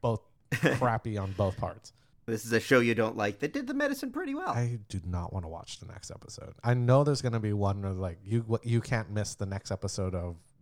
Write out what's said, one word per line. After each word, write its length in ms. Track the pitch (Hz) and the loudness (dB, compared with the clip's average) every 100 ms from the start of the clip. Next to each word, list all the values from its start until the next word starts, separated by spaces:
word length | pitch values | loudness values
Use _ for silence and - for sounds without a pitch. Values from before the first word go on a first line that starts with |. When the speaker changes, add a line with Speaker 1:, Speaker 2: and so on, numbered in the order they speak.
Speaker 1:
Both 220 | 120 110 - _ | -2 -2 -4 _
Speaker 2:
<laughs> 120 | - | -4
Speaker 1:
crappy 640 | 123 151 120 123 110 113 104 | 2 2 4 2 0 -2 -4
on 140 | 98 | -2
both 260 | 98 98 - | 0 0 0
parts. 340 | 87 80 - - _ _ | -6 -8 -18 -20 _ _
Speaker 2:
This 220 | - 110 113 | -6 -4 0
is 60 | |
a 60 | 113 | 2
show 200 | - 127 | 6 6
you 140 | 117 | 6
don't 240 | 110 110 110 | 4 0 0
like 220 | 104 - | -2 -2
that 120 | 151 | -4
did 140 | 277 254 | -4 -4
the 80 | |
medicine 360 | 277 294 277 262 | -2 0 -2 -6
pretty 240 | 302 330 | -6 -6
well. 140 | 294 370 | -6 -4
Speaker 1:
I 300 | 120 120 117 104 | -2 -2 -4 -6
do 140 | 95 | -8
not 300 | 87 90 87 | -4 -4 -4
wanna 160 | 95 82 | -6 -6
watch 300 | 85 - - | -10 -12 -16
the 60 | - | -16
next 240 | - - | -14 -14
episode. 440 | - - - - - | -14 -16 -16 -16 0
I 80 | 120 | 4
know 320 | 123 120 135 | 6 8 6
there's 160 | 147 131 | 6 2
gonna 200 | 123 113 | 0 0
be 120 | 107 | 0
one 300 | 104 98 101 | 2 2 2
where, 100 | 98 | -2
like, 280 | 92 92 85 | -2 -4 -6
you, 340 | 95 117 110 113 | -2 0 0 -2
you 180 | 120 117 | 2 0
can't 300 | - 117 101 | 2 -2 -2
miss 240 | 104 101 | -4 -4
the 100 | - | -4
next 260 | 98 98 - | -6 -6 -6
episode 440 | 98 98 - 92 | -6 -4 -2 -2
of 220 | 90 87 82 - _ | -2 -4 -8 -16 _